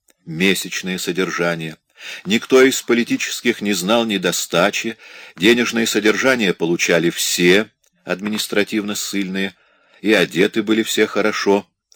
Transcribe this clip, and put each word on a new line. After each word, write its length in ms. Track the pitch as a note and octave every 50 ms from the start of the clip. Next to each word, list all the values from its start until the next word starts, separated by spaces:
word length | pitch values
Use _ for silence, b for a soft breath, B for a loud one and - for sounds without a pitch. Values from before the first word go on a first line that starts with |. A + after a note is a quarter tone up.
| _ _ _ _ _
месячное 720 | - D#2+ D#2+ F#2 G2 F#2 - - F2+ - - - F#2 F#2
содержание. 800 | F2 - G2+ E2+ F2 F#2+ E2+ - - E2+ E2+ E2+ E2 D#2+ D#2+ D#2 - _ _ B B B B B B B
Никто 380 | F#2 G#2 A#2 - - C3+ C3 C3
из 180 | C3+ B2+ -
политических 800 | - - A#2+ A#2+ A#2 - C3+ C3 - - - - - A#2+ A2 -
не 140 | G#2+ G#2 G#2
знал 320 | F2+ F2 F#2+ A2+ A#2 A#2
недостачи, 920 | A2+ G2+ F#2+ F2+ F2+ E2+ - - - - E2+ F2+ G2+ - - - A2+ A2+ B B B B B B B B
денежное 480 | - E2+ A2 A#2+ B2 A#2+ A2 A#2 A#2 A2+
содержание 680 | G#2+ - G#2+ G#2 G#2+ G#2+ F#2 A2+ C3 C3 A#2+ G#2+ F#2 E2+
получали 560 | - E2+ E2 F2 E2+ - - F2+ E2+ E2 E2+
все — 580 | - - - - - - F2 F2 F#2 G#2 A2 - _ _ _ _ _ _ _
административно 920 | - F2+ F#2 G2+ G#2 G#2+ A2 - - - G#2 G2+ - - G#2+ G2+ G#2 G#2
ссыльные, 580 | - - - - G2 G2 F#2 F#2 G2 F#2+ F#2+ b b b b b b b b b b
и 120 | - G2+ A2
одеты 520 | F#2+ F2 D#2 - E2 F#2+ - - A2+ G#2
были 180 | G#2 A2 A2 A2
все 240 | - - - G#2+
хорошо, 580 | G#2 - G#2 G2 G#2+ G#2 - - G2+ G2 G2+ - _ _ _ _ _ _